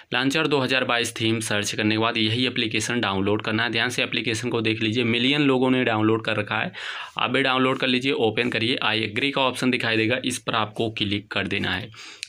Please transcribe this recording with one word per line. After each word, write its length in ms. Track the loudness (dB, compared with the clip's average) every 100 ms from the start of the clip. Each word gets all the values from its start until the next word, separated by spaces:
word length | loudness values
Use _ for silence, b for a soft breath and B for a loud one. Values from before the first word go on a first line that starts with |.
| B
लॉन्चर 320 | -2 0 0 0
दो 120 | 0
हज़ार 260 | 0 0
बाईस 280 | 0 0 -2
थीम 260 | 0 0 0
सर्च 320 | 0 -2 -2
करने 220 | 0 0
के 40 | 2
बाद 180 | 2 2
यही 300 | 0 0 -2
एप्लीकेशन 540 | -2 -2 0 0 0
डाउनलोड 420 | 0 0 2 0
करना 200 | 0 0
है। 80 | 0
ध्यान 180 | 0 0
से 120 | -2
एप्लीकेशन 460 | -2 -2 -2 -4 -2
को 120 | 0
देख 220 | 0 0
लीजिए, 220 | 0 0
मिलियन 380 | 2 2 2 2
लोगों 280 | 4 4 4
ने 120 | 4
डाउनलोड 400 | 2 4 4 2
कर 120 | 0 -2
रखा 220 | -2 -2
है। 140 | -4 B B B B B
आप 120 | 0
भी 120 | 2
डाउनलोड 360 | 2 4 2 2
कर 80 | 2
लीजिए, 260 | 2 2
ओपन 380 | 2 2 2 0
करिए। 260 | 0 0 0
I 100 | 0 0 -2
agree 240 | -2 -2
का 100 | 2
ऑप्शन 280 | 0 0 0
दिखाई 260 | 0 0 0
देगा, 220 | 0 0
इस 140 | -2 -6
पर 160 | -2
आपको 340 | -2 -2 -2 -4
क्लिक 400 | -2 -2 -4 -4
कर 160 | -4 -2
देना 240 | -2 -2
है। 180 | -4 -6 B B B